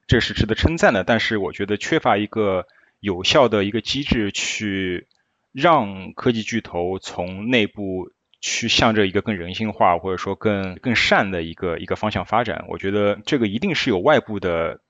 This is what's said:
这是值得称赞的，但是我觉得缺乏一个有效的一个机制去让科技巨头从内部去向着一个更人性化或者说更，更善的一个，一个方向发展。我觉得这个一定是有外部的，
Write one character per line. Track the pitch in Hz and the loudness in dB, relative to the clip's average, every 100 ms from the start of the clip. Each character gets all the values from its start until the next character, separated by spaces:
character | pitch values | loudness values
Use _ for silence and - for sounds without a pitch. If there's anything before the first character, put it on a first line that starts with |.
| - | 2
这 | 123 | 2
是 | - | 2
值 | 104 110 | -2 0
得 | |
称 | 113 - 165 | 2 2 4
赞 | 202 | 4
的， | 101 | 4
但 | - 113 | 2 0
是 | - 110 | 2 -2
我 | 87 | -2
觉 | - 98 | -4 -4
得 | 104 | -4
缺 | - 160 | 0 0
乏 | 127 104 | 2 2
一 | 104 | 0
个 | 110 101 92 - _ _ _ | 0 0 0 -4 _ _ _
有 | 98 90 | -4 -2
效 | - 156 117 | 2 4 4
的 | 107 | 4
一 | 98 | 0
个 | 110 | -2
机 | - 135 | -4 -4
制 | 143 123 101 | 0 0 0
去 | - - - 107 95 92 87 - _ _ _ _ | -4 -6 -4 -4 -2 -2 -6 -8 _ _ _ _
让 | 135 170 151 101 95 92 | 0 4 4 2 -8 -14
科 | - 131 | -4 -2
技 | 113 | 0
巨 | 107 113 | -2 -6
头 | - 87 87 95 | -4 -4 -2 -4
从 | - - 90 92 113 | -8 -8 -8 -6 0
内 | 127 101 | 2 2
部 | - 98 92 87 _ _ - | -2 -6 -6 -8 _ _ -12
去 | - - 113 | -6 -4 0
向 | - 123 | 4 4
着 | 107 95 | 4 2
一 | |
个 | 98 | 0
更 | - 87 | -2 -6
人 | 85 | -6
性 | 95 110 | -6 -4
化 | - 98 87 | 2 4 4
或 | 95 | 0
者 | 92 | -4
说 | 98 | -4
更， | 98 110 101 95 87 | -2 0 0 -4 -6
更 | 127 | -2
善 | 110 - 190 101 | 0 4 2 2
的 | 90 | -2
一 | 82 | -6
个， | 82 90 82 | -4 -4 -4
一 | 90 | -4
个 | 92 | -4
方 | 107 | -2
向 | 98 87 | -2 0
发 | 107 | 0
展。 | 117 - 87 | 0 -4 -8
我 | 87 | -6
觉 | 98 | -2
得 | 104 101 104 | 0 0 0
这 | - 143 | -2 0
个 | 107 | 2
一 | 104 | 0
定 | 196 | -2
是 | 147 131 | -2 0
有 | 92 | 2
外 | 117 139 | 4 2
部 | - 101 | 2 -4
的， | 92 82 82 - | -2 0 -2 -6